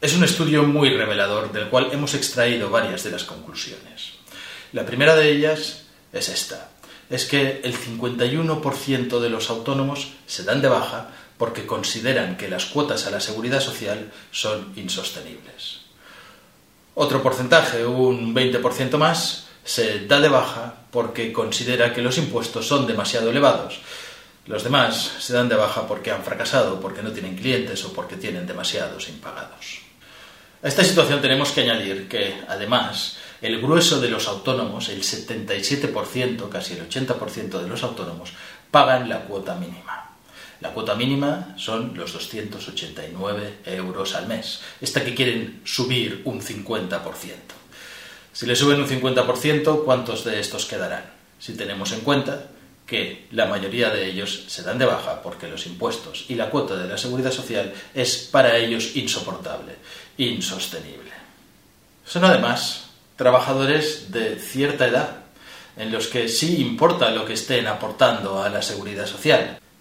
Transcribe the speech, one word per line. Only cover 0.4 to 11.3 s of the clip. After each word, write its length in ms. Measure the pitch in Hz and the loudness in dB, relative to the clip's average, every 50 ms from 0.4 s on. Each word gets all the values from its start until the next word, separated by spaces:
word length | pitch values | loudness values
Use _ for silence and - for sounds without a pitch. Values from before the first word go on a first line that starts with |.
| 165 151 151 147 147 | 2 4 6 6 6
muy 260 | 147 143 147 143 131 | 6 6 6 6 6
revelador 640 | 127 - 110 104 104 101 101 98 104 107 107 104 101 | 6 4 2 2 2 2 2 2 2 0 -2 -2 -4
del 160 | 107 104 95 | -6 -2 2
cual 220 | 127 127 135 131 143 | 2 2 2 2 0
hemos 220 | 143 147 139 - | -2 -2 -2 -2
extraído 560 | 135 - - - 127 120 120 123 117 104 98 | -2 -2 -2 0 2 2 2 2 2 0 2
varias 340 | 104 117 104 - 92 - - | 2 2 2 2 -2 -4 -4
de 60 | 107 | -6
las 140 | 87 - - | -6 -6 -8
conclusiones. 880 | - 80 80 78 - - - - - - 98 - - - - - - - - - - - - - - - - - - - | -8 -10 -14 -14 -12 -10 -10 -10 -10 -12 -14 -16 -18 -18 -16 -16 -16 -16 -18 -20 -20 -18 -16 -16 -16 -16 -16 -16 -10 -6
La 140 | 113 113 | -6 -4
primera 280 | - 127 123 143 156 160 | -2 0 6 8 8 10
de 160 | 156 151 151 | 10 10 8
ellas 520 | 147 143 147 156 156 151 - - - - - - - - _ _ | 6 6 4 2 2 0 -2 -6 -8 -10 -16 -20 -20 -20 _ _
es 200 | - - - - | -6 -4 -4 -4
esta, 400 | 185 - - - - 95 - - - _ - - - - - - | -2 -4 -4 -6 -8 -12 -14 -16 -20 _ -20 -20 -20 -20 -10 -6
es 160 | 123 127 - | -4 -4 -2
que 340 | - - 139 139 135 135 - - | 2 2 4 4 2 0 -2 -4
el 120 | 127 117 | -4 -6
cincuenta 500 | - - 117 113 113 120 123 123 120 123 | -6 -6 -8 -6 -4 -2 -2 0 2 2
y 120 | 123 135 | 2 2
uno 260 | 160 165 160 160 151 - | 2 2 2 0 0 0
por 140 | 139 131 | -2 -2
ciento 440 | - - 139 135 123 120 117 123 120 | -2 0 0 0 0 0 0 0 0
de 80 | 120 117 | 0 0
los 220 | 113 107 - - | 0 -2 -2 -2
autónomos 640 | 117 113 - 139 139 139 135 139 143 139 - - - - - | -4 -4 -2 0 0 0 0 0 -2 -4 -6 -8 -12 -16 -14
se 180 | - - - 90 | -10 -10 -4 0
dan 180 | 98 117 143 135 | 0 2 4 4
de 60 | 131 | 4
baja 420 | 120 113 - - 117 113 113 - - - - - | 4 4 2 0 -4 -8 -8 -10 -14 -18 -20 -20